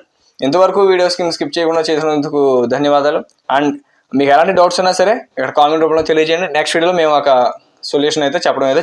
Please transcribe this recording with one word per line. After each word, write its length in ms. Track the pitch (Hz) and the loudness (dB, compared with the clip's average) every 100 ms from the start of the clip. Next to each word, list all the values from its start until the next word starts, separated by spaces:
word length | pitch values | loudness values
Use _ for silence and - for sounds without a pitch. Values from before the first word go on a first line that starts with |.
| - _ _ - - | -12 _ _ -8 -2
ఇంతవరకు 340 | 175 185 202 196 | 2 2 2 2
వీడియోస్ 240 | 180 180 175 | 2 0 -2
కింద 120 | 175 165 | -6 -6
స్కిప్ 160 | 147 175 | -6 -4
చేయకుండా 260 | 165 165 160 | -2 -2 -2
చేసినందుకు 500 | 151 156 151 151 147 139 127 120 131 | -2 -2 -2 -2 0 2 2 0 -2
ధన్యవాదాలు. 460 | 143 143 143 170 - _ - 135 | 0 0 0 -2 -6 _ -4 -2
And 120 | 147 143 _ _ _ 131 | -2 -4 _ _ _ -2
మీకు 120 | 139 | 2
ఎలాంటి 200 | 143 180 180 | 2 2 2
డౌట్స్ 240 | 180 180 | 2 2
ఉన్నా 100 | 185 180 | 0 0
సరే 120 | 185 247 - - | 0 -2 -6 -8
ఇక్కడ 140 | 131 147 | -4 2
కామెంట్ 200 | 147 160 156 | 2 2 0
రూపంలో 200 | 160 160 | 0 0
తెలియజేయండి. 360 | 156 156 165 185 147 | 0 0 -2 -2 -2
నెక్స్ట్ 180 | 151 170 | -2 -2
వీడియోలో 200 | 170 180 | 0 0
మేము 100 | 156 147 | 0 0
ఒక 80 | 143 127 120 - _ _ - | 2 2 0 -4 _ _ -6
సొల్యూషన్ 340 | 147 147 151 139 | -2 -2 -2 -2
అయితే 120 | 170 147 | -2 -2
చెప్పడం 220 | 131 135 | -2 -2
అయితే 120 | 139 | 0